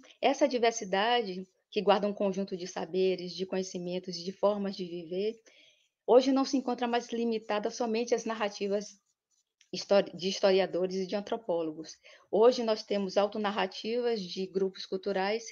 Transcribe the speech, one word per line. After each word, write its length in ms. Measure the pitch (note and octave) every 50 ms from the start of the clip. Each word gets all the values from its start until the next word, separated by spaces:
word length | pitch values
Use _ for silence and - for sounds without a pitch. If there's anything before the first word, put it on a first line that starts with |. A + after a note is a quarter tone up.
| - - - _
Essa 260 | - A#3 C#4+ - D#4 C#4
diversidade 1000 | A#3+ B3 A3 A#3 A3+ - - F#3+ F#3 G3 G3+ A#3 B3 A#3+ A#3 G3 F3+ F#3 F#3 - _ _ _ _
que 120 | - G#3+
guarda 260 | F#3+ G3 F#3+ G#3 F#3+ G#3
um 60 | G3+
conjunto 420 | - G#3+ G3 F#3 F3+ G3 F#3+ G3
de 120 | F3+ F3 F#3
saberes, 680 | - F#3+ F#3 E3 E3 F#3+ F#3 F#3 F3+ F3 F3 F3+ E3+
de 100 | E3+ F#3
conhecimentos, 680 | F#3+ - F#3+ F#3+ F#3 - F#3 F3 F3 F3+ F#3 F3+ - F3+
de 160 | E3+ E3+ F3+
formas 440 | F#3+ - - G3+ G#3 G#3 G3+ G3 G3+
de 100 | - F#3
viver, 540 | F3 E3 F3 E3+ D#3+ F3+ F#3 G3+ G#3+ A3 - _ - - - - _ _ _ _ _ _ _ _ -
hoje 240 | A3 B3 B3+ C4+
não 140 | C4+ C4 C4+
se 120 | C4 - C4+
encontra 300 | B3 - B3 A#3+ B3+ A#3+
mais 240 | A#3 A#3+ A#3 -
limitada 580 | - A#3 A#3 A#3 A3+ A3 A3 - G#3 G#3 G#3 A3+
somente 460 | A3 - B3 A#3 G#3+ A3 A#3+ A#3 A#3+
às 100 | A3+ A3+
narrativas 760 | A3+ A3+ A3 A3+ G3+ G3+ - G3+ G3+ G3 G#3 G#3 - - _ _ _ _ _ _ _ _ _ _ _ _ _ _ _ -
histori-, 420 | F#3 - - G3 G3+ F#3+ G3 -
de 140 | E3+ D#3+ F#3+
historiadores 680 | G3 - - G3+ F#3+ F#3+ F#3+ F3 D#3 E3+ F3+ F#3 F#3
e 120 | F#3+ F#3+ F#3
de 80 | G#3
antropólogos. 840 | G3+ G3+ - A#3 A3+ A3+ - F3 E3+ E3 D#3+ D#3 D#3 D#3+ - - - _ - - - _ _
Hoje 320 | - F#3+ A3 A#3+ B3 B3 A#3+
nós 200 | A3 G#3+ G#3+ -
temos 340 | - G3+ G3+ G3+ F#3 F#3 G#3+
autonarrativas 1040 | G3 G#3 G3+ A3+ G#3+ G3+ G3+ A3 F#3+ G3 - - - G#3+ A3+ B3 A#3+ A#3+ A#3 G#3+
de 260 | F#3 F3 F3 F#3+ F#3+ F#3
grupos 380 | E3 F#3+ F#3+ F#3+ F#3+ - -
culturais 640 | - - F#3+ F#3+ G3+ G3 F#3+ F#3+ G3 G#3+ A3+ A3+ -